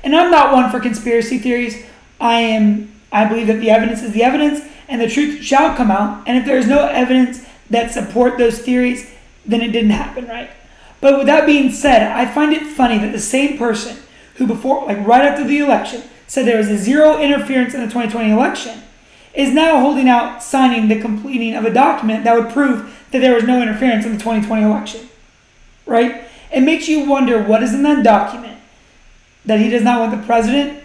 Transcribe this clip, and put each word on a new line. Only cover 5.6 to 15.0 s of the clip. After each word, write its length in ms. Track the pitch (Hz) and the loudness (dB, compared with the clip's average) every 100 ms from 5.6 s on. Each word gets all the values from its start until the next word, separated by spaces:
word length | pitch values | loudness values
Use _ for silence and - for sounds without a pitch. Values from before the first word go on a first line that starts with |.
| 320 285 | 2 0
come 140 | 226 | 0
out. 380 | 202 208 - - | 0 -2 -6 -2
And 100 | 254 | -2
if 80 | 277 | 0
there 120 | 262 | 0
is 100 | 226 | 2
no 200 | 285 - | 2 2
evidence 580 | 254 247 254 247 - - - _ | 0 0 2 0 -4 -20 -20 _
that 220 | 226 233 | -2 -2
support 460 | - - 220 247 247 | -6 -4 0 0 2
those 220 | 233 220 | 0 0
theories, 500 | - 247 247 247 - - - _ - | -2 0 0 -4 -12 -20 -20 _ -4
then 160 | 226 | -4
it 100 | 233 | -2
didn't 200 | 233 214 | 0 0
happen, 360 | 208 - 254 240 | 0 -4 -10 -12
right? 220 | 233 - - - - - - | -14 -16 -20 -20 -20 -20 0
But 160 | 277 277 | 2 4
with 100 | 277 | 4
that 180 | 311 302 | 4 4
being 260 | 294 262 | 2 2
said, 400 | - 285 233 214 | 0 2 4 2
I 140 | - 247 | -2 -2
find 280 | 294 302 | 0 0
it 100 | 311 | -2
funny 340 | - - 247 214 | -4 -2 0 0
that 120 | 214 | -2
the 80 | 214 | -6
same 380 | - 262 285 - | -4 -2 -2 -2
person 400 | 233 214 - - - - - - | -4 -4 -8 -14 -20 -20 -20 -4
who 100 | 247 | -4
before, 400 | 226 262 277 - | -2 -2 -4 -2
like, 200 | 208 | -4